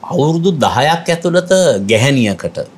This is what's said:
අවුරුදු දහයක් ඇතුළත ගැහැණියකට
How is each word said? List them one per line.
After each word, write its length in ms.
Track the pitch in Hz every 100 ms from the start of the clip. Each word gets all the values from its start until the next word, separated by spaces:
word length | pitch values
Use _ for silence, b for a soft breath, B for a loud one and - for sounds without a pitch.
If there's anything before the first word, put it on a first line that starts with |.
| -
අවුරුදු 400 | 127 147 165 175 160
දහයක් 480 | 110 120 143 170 170
ඇතුළත 380 | 170 180 180 180 190 175 104 98
ගැහැණියකට 680 | 110 131 139 110 95 85 - -